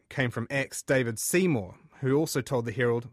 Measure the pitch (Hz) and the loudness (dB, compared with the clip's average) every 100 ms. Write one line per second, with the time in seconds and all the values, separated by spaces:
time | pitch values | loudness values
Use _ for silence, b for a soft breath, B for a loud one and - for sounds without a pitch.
0 | - - 123 117 113 139 131 - - 131 | -4 -2 -2 -2 -4 -2 -4 -4 0 2
1 | 120 110 - 180 185 127 92 - - - | 2 -2 0 2 4 2 -2 -12 -20 -6
2 | 131 139 156 - - 127 117 101 120 117 | 0 2 2 -2 -2 -2 -2 0 2 0
3 | 120 | -4